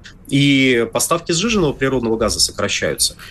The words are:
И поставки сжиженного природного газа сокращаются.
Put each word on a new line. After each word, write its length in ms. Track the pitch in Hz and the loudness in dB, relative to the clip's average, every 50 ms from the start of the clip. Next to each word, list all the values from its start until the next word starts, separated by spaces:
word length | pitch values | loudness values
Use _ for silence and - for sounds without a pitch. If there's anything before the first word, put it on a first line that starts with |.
| - - - - - - | -20 -20 -20 -20 -6 -2
И 580 | 139 139 139 143 139 135 135 131 127 117 113 113 | 0 2 4 4 4 4 4 4 4 2 0 0
поставки 400 | - 120 - - 165 170 170 - | -2 -4 0 0 -2 -2 0 -2
сжиженного 400 | 170 160 196 240 226 202 165 143 120 | -2 0 0 0 0 2 0 0 0
природного 420 | - 135 135 131 127 117 113 113 | 0 -2 0 0 0 0 0 0
газа 240 | 110 113 104 95 - | 0 0 0 0 0
сокращаются. 760 | - - - - 101 101 - - 101 80 - - - - - - - - | -2 -2 -2 -4 -4 -2 -2 -2 -2 -4 -2 -2 -4 -4 -4 -10 -18 -20